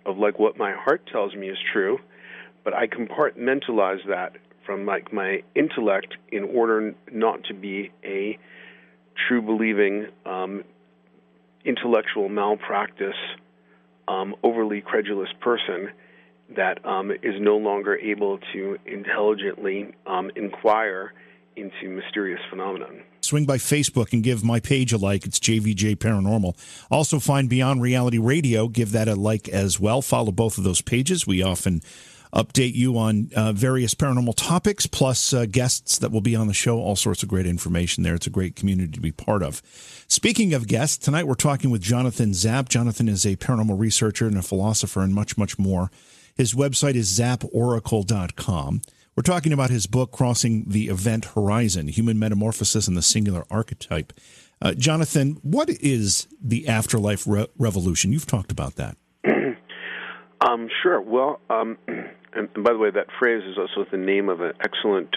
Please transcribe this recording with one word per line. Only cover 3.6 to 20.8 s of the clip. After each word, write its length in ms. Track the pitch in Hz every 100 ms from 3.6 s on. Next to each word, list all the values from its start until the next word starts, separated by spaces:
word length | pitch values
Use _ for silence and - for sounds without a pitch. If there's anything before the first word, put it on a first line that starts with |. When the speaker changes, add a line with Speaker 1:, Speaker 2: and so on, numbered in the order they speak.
| - 110 95 95 98
Speaker 1:
that 260 | 90 90 - _ _ -
from, 180 | 98 101
like, 260 | 101 -
my 300 | 104 95 95 - 139
intellect 600 | 156 135 107 98 - - -
in 120 | 107
order 460 | 101 120 113 110 107
n-, 60 | - -
not 320 | 113 110 - -
to 100 | 101
be 360 | 101 98 95 _
a 340 | 101 98 104 - - - - - _ _ _ - -
true 140 | 120
believing, 640 | 107 110 113 104 98 104 110 - -
um, 360 | 92 95 101 - _ _ _ _ _ _ _ _ _ -
intellectual 640 | 120 120 110 - 110 98
malpractice, 840 | 104 101 107 - 101 101 - 98 - - - _ _ _ _ _ _ -
um, 280 | 92 98 -
overly 360 | 120 117 110 104
credulous 480 | - 113 101 98 95 -
person 500 | 120 117 - 92 101 - - - _ _ _ 113
that, 300 | 92 - 107
um, 240 | 95 101
is 220 | - - 98
no 180 | 104 107
longer 380 | 104 101 101 101
able 420 | 107 104 101 98 -
to 240 | 95 98 98 -
intelligently, 1040 | 101 101 104 107 104 98 - 98 98 104 - -
um, 240 | - 95 -
inquire 800 | 101 - 113 110